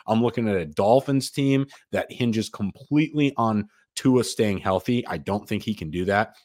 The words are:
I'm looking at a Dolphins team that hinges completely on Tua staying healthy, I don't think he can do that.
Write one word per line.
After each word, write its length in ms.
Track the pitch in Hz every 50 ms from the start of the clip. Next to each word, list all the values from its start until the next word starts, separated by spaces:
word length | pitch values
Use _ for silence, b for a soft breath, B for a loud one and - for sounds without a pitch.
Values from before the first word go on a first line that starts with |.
| b
I'm 160 | - 110 113
looking 260 | 120 120 - 123 113 107
at 60 | 98
a 100 | 90 80
Dolphins 680 | 76 76 107 98 107 123 135 - 143 139 135 - -
team 340 | - 143 139 135 139 135 139 139 b b b _
that 200 | 101 92 - -
hinges 380 | - - 123 117 107 110 104 -
completely 840 | - - 104 92 - - - - 143 151 160 - - 151 143 139 -
on 320 | - 117 113 107 104 101 b b b b b _
Tua 260 | - - 131 127 123
staying 360 | 110 - - - 113 104 95 92
healthy, 480 | - 98 95 92 - - 123 120 120
I 120 | - - 80
don't 300 | 71 95 98 104 104 -
think 140 | 110 95
he 120 | - 113 104
can 160 | - 87 78
do 140 | 76 87 90
that. 320 | 98 98 104 113 - b b